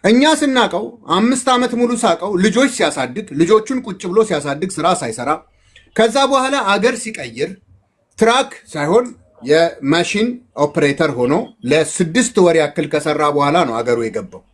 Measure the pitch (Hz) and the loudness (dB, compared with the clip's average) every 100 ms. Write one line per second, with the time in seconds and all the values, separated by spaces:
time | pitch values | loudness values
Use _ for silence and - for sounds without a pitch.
0 | 190 233 294 311 294 254 208 175 220 - | 4 4 4 2 2 0 0 -2 -8 -12
1 | - 175 226 269 - 247 247 233 240 240 | -2 0 2 0 0 0 0 0 -2 0
2 | 214 170 196 190 202 214 269 - 170 143 | 0 0 -2 0 0 2 0 0 -2 -2
3 | 127 123 - 143 170 220 220 262 247 190 | -8 -8 -10 -2 2 2 2 -8 -8 -12
4 | 185 190 220 160 143 139 185 - 160 175 | -4 0 0 -2 -4 -6 -6 -2 0 0
5 | 131 113 123 156 _ _ _ _ _ - | -4 -6 -4 -6 _ _ _ _ _ 0
6 | 226 247 269 269 262 277 202 202 220 240 | 2 2 2 2 0 -2 0 0 0 -2
7 | 220 214 131 117 160 190 _ _ _ _ | -10 -12 -14 -6 -8 -8 _ _ _ _
8 | _ - 220 247 - - _ 156 147 208 | _ 0 2 4 0 -8 _ -6 2 2
9 | 247 - _ _ 120 156 165 - 135 160 | 0 -10 _ _ 2 4 4 0 0 0
10 | 175 202 233 247 _ - 147 165 147 139 | 0 -2 -2 -4 _ -2 -2 2 0 2
11 | 160 123 123 160 254 _ 123 147 151 - | -2 0 0 0 -2 _ 0 0 0 -2
12 | 170 185 - - 180 160 147 - 147 151 | -2 0 0 2 4 4 0 -4 -4 -4
13 | 151 147 147 143 143 165 151 113 117 120 | -2 0 0 2 2 2 0 -2 -2 -2
14 | 113 104 95 92 _ | -2 -6 -10 -18 _